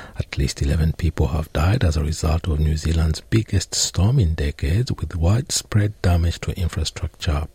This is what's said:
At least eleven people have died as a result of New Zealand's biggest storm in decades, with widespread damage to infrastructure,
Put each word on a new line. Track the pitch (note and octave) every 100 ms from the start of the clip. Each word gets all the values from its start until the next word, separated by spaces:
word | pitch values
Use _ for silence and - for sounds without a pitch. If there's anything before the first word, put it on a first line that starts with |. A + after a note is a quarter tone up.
| - -
At | - -
least | C#2 -
eleven | C#2 D2 D#2+
people | - D#2+ - D2+
have | D#2+ D#2
died | - E2 B2
as | F2 D#2
a |
result | D2+ D#2 D#2 D#2 -
of | D2+
New | D#2 D2+
Zealand's | D#2+ E2 D#2+ D#2
biggest | - A2+ - F#2+ -
storm | - - - G2 C#3
in | E2+
decades, | D#2+ C#2+ - C#2+ F#2+ C3
with | - D2+ D#2+
widespread | E2 A2+ - - - G#2 G#2 -
damage | F#2 F2 E2 -
to | - -
infrastructure, | E2+ - D#2 - D#2+ - - D2+ D#2